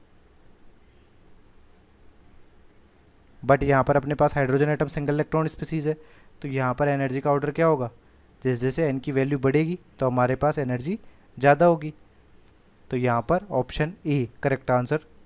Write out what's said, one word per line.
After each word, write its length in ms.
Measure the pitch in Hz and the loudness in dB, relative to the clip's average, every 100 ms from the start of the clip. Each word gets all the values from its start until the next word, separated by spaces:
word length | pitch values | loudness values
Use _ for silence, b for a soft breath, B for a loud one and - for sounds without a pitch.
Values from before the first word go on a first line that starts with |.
| - - - - - - - - - - - - - - - - - - _ _ - - - - - - - - - _ - - - - | -20 -20 -20 -20 -20 -20 -20 -20 -20 -20 -20 -20 -20 -20 -20 -20 -20 -20 _ _ -20 -20 -20 -20 -20 -20 -20 -20 -20 _ -20 -20 -20 -6
but 200 | 123 135 | 2 2
यहाँ 200 | 139 139 | 4 2
पर 140 | 127 139 | 2 2
अपने 180 | 135 143 | 0 0
पास 200 | 147 147 | 0 2
हाइड्रोजन 340 | 131 135 147 | 0 2 2
एटम 180 | 147 143 | 0 -4
सिंगल 260 | - 143 | -4 -2
इलेक्ट्रॉन 340 | 147 151 160 156 | -2 -2 -2 -2
स्पीशीज 400 | - 156 160 147 | -6 -8 -4 -4
है, 80 | 156 b b b b | -6 b b b b
तो 60 | 143 | -8
यहाँ 260 | 135 127 | -4 -2
पर 140 | 123 147 | 0 0
एनर्जी 340 | 139 139 131 | 0 -2 -2
का 100 | 143 | 0
ऑर्डर 200 | 143 143 | 0 0
क्या 140 | 147 165 | 0 2
होगा, 240 | 151 120 - b b b _ | 2 -2 -10 b b b _
जैसे 200 | 131 120 | -4 -2
जैसे 260 | 127 131 156 | -2 0 -2
एन 120 | 135 | -2
की 120 | 139 | -4
वैल्यू 280 | 135 135 143 | -2 0 0
बढ़ेगी 380 | 135 143 160 180 - - | 2 2 0 -4 -10 -4
तो 80 | 131 | -2
हमारे 280 | 127 123 131 | 2 0 0
पास 240 | 147 151 | 0 -2
एनर्जी 380 | 127 123 135 214 - b b - | -4 -4 -4 -8 -10 b b 0
ज़्यादा 280 | 139 143 175 | 4 6 6
होगी, 280 | 165 151 - - _ - - - _ _ _ - | 4 -2 -14 -20 _ -20 -20 -20 _ _ _ -8
तो 80 | 127 | -2
यहाँ 240 | 123 117 113 | 0 0 0
पर 160 | 175 202 | -2 -2
ऑप्शन 420 | 135 123 - 151 185 156 | -4 -2 -4 -4 -4 -2
ए 220 | 143 120 - | -2 -2 -4
करेक्ट 280 | 143 135 - | -4 -2 0
आंसर 340 | 127 123 156 - - | -2 0 -4 -6 -20